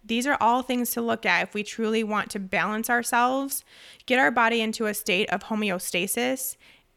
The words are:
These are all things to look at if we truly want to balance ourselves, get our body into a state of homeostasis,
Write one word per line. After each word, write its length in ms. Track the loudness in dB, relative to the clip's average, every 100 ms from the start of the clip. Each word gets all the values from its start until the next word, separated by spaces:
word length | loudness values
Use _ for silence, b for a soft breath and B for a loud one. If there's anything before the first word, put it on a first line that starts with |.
These 240 | -2 0 0
are 120 | 4
all 220 | 4 4
things 300 | 2 -2 0
to 100 | -2
look 240 | -2 0 2
at 160 | 2
if 100 | 0
we 120 | -4
truly 380 | -6 -4 0 0
want 280 | 0 -2 -4
to 80 | -8
balance 500 | -2 0 0 -2 0
ourselves, 760 | 0 2 2 2 0 -2 -6 B B B B 0
get 120 | 2
our 120 | 4
body 320 | 4 2 2
into 240 | -2 -2 -2
a 80 |
state 340 | -2 0 0 0
of 160 | -2
homeostasis, 1120 | -2 -2 -2 -2 -2 -2 -2 -2 -2 -2 -6 -10 b b b